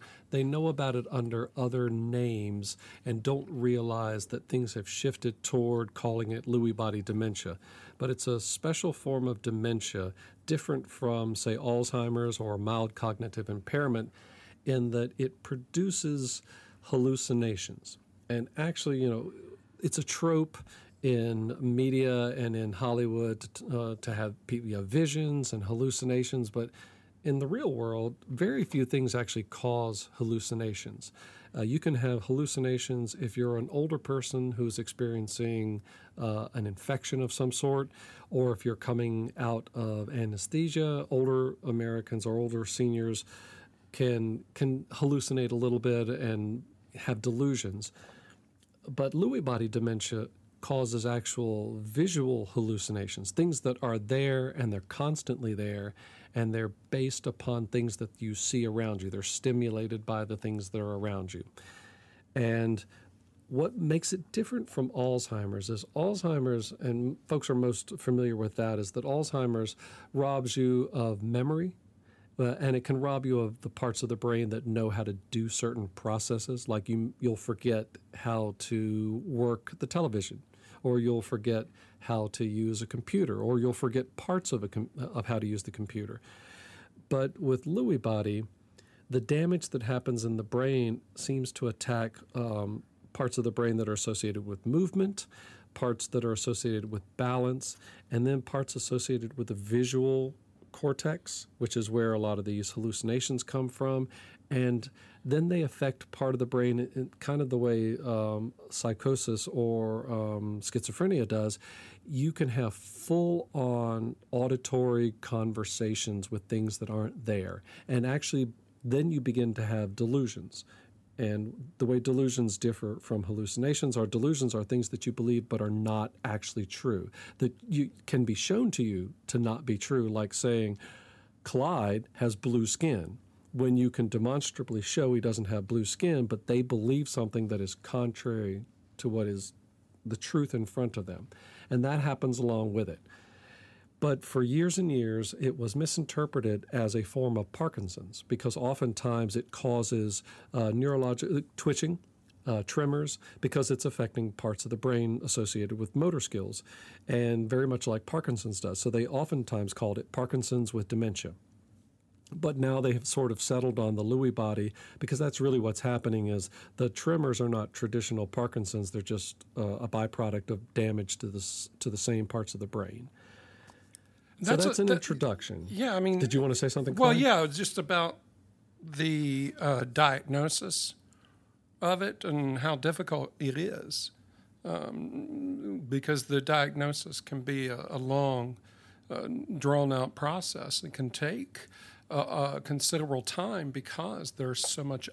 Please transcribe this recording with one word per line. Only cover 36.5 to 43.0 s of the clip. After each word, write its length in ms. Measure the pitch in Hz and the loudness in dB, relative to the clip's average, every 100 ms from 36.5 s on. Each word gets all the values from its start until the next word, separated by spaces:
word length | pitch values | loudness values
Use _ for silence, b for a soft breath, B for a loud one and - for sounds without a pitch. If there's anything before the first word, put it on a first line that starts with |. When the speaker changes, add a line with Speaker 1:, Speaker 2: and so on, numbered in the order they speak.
Speaker 1:
an 120 | 127 104 | -4 -4
infection 560 | 95 - 139 - 131 | -4 -4 -4 -2 -2
of 100 | 123 | -2
some 200 | - 127 | 0 -2
sort, 380 | - 143 135 135 - B B B | 0 2 2 0 -8 B B B
or 220 | 127 127 | 2 2
if 120 | 113 | 2
you're 120 | 123 110 | -2 -2
coming 560 | - 120 117 113 113 - | 0 0 0 0 -4 -4
out 320 | 120 113 - | -2 -2 -4
of 360 | 123 113 107 104 | -4 -4 -2 -4
anesthesia. 960 | 131 113 104 - 160 165 156 156 143 - | -2 -2 -2 -2 0 0 2 0 0 0
Older 460 | 131 131 131 131 - | 2 4 4 2 -2
Americans 600 | - 117 117 113 110 113 113 | -2 0 0 -2 -2 -2 0
or 100 | 113 | 0
older 280 | 120 113 | 0 -2
seniors 600 | 110 - 123 117 | -2 0 2 2